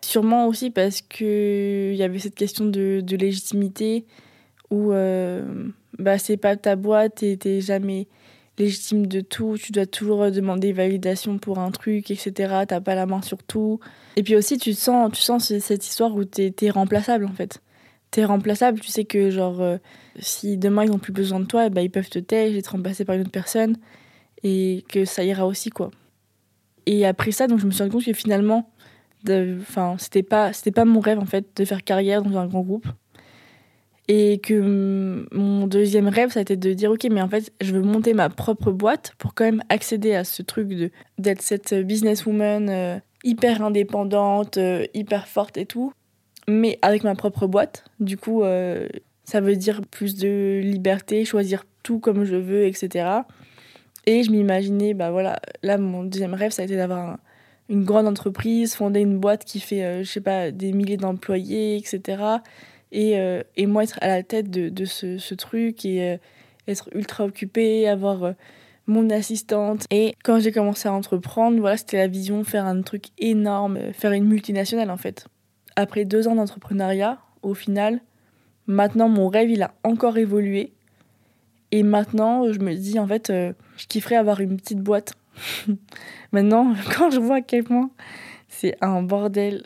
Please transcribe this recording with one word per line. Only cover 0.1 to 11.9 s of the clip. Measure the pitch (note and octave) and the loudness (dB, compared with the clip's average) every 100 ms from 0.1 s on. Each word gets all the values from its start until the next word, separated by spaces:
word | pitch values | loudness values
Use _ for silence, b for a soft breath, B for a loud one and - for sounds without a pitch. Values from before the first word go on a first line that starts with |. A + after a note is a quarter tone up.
| A3+ A3 A#3+ A#3 | 2 4 4 4
aussi | A3+ B3+ | 0 -2
parce | A#3 F#3+ G3 | 0 0 0
que | - - G#3+ G#3 G#3 G3+ G3+ G3+ G3 | -10 -6 -2 0 0 0 -2 -2 -2
il | G3 | -2
y | |
avait | F#3 F#3+ | -2 -4
cette | G3 | -8
question | - G#3 - | -4 -4 -2
de, | G#3+ G3 G3 G3 | -2 0 0 0
de | F#3 F#3+ | -2 0
légitimité | G3 F#3+ - G3+ G3 G3 A3 A3+ A3+ b b b b b - | 0 -2 -4 -2 -2 -2 -2 -2 -6 b b b b b -6
où, | G#3 G#3 | -2 2
euh, | G3 F#3+ F#3 F3+ F3+ - - - - _ - | 2 2 0 -2 -4 -8 -8 -10 -12 _ -4
bah, | F#3+ G3 | 0 2
c'est | - G#3 | 0 0
pas | G#3 G3+ | 0 0
ta | G#3 | 0
boîte | F#3+ G3+ G#3+ A3 A3 | 0 4 4 4 0
et | G#3 F#3+ | -2 -2
t'es | G3+ G3 | -2 -2
jamais | F#3+ G3 G3 F#3+ G3+ b b b b - | 0 -2 -2 -4 -8 b b b b -2
légitime | G#3 G3 - G#3+ G3+ | -2 -2 -2 0 0
de | F#3+ | -2
tout. | F#3+ - A3 G#3+ | -6 -4 -4 -4
Tu | - | -4
dois | G3+ | -2
toujours | G3 - G#3 G#3 G3+ | -2 -2 0 2 2
demander | G3 F#3+ F#3 G3 | 2 0 0 0
validation | F#3+ F#3 G3 F#3 F#3+ G#3+ G3+ | 2 0 0 -2 -2 -4 -4
pour | G3+ F#3+ | -4 -4
un | F#3 | -4
truc, | F#3+ - | -4 -2